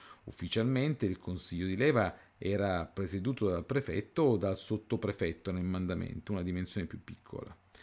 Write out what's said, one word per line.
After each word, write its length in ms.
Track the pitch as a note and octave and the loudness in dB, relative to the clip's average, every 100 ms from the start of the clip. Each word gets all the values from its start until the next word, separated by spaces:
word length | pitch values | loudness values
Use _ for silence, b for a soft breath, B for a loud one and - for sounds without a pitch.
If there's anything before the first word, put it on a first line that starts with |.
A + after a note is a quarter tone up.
| B B - | B B -16
Ufficialmente 800 | - - A2+ A#2 C3 D3 C#3 G2+ | -8 -2 2 2 2 2 2 0
il 120 | F#2 | 0
consiglio 480 | - F2+ - F2 F#2 | -4 -6 -4 -2 -2
di 100 | F#2+ | 2
leva 360 | C#3+ B2+ F#2 B B - | 4 6 2 B B -6
era 480 | F#2 G2+ G2+ F2+ | -2 2 2 2
presieduto 640 | E2 - F2+ F#2+ A2 B2+ G2+ | -2 -4 -4 -2 -2 0 0
dal 180 | F2 | 0
prefetto 580 | - C#3 - F2+ - - | 0 -2 0 -4 -2 2
o 140 | D3 G#2 | 4 6
dal 200 | G2 F#2+ | 2 0
sottoprefetto 960 | - G#2+ - A2 G2 - E2+ D#2+ F#2+ | -2 -4 -2 -2 0 0 -2 -2 -4
nel 100 | F2+ | -2
mandamento, 720 | F2+ F#2 F2+ F2 F2 - - | 0 0 0 -2 -4 -8 -4
una 100 | G2 | -2
dimensione 460 | F2+ F2+ F#2 - E2 | -2 -2 -2 -4 -4
più 100 | - | -8
piccola. 520 | - - - - - - _ B | -12 -16 -12 -10 -10 -16 _ B